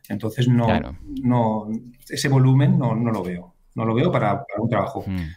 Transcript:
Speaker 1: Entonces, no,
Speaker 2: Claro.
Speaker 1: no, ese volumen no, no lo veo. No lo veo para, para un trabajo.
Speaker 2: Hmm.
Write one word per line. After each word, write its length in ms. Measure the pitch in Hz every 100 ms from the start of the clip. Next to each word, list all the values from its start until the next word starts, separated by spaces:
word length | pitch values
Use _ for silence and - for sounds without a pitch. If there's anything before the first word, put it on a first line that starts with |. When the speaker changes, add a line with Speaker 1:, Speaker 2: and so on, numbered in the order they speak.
| -
Speaker 1:
Entonces, 380 | 107 110 - 127
no, 180 | 120 117
Speaker 2:
Claro. 300 | - - - - 135
Speaker 1:
no, 460 | 127 120 110 107 104 113 - - -
ese 180 | 131 143
volumen 500 | 131 131 131 143 -
no, 160 | 120
no 160 | 110 117
lo 100 | 104
veo. 320 | 90 90 - _ _ 113
No 80 | 113
lo 80 |
veo 180 | 113 175
para, 320 | 135 107 101
para 160 | - -
un 80 | 113
trabajo. 360 | 107 92 - 95
Speaker 2:
Hmm. 120 | 92 80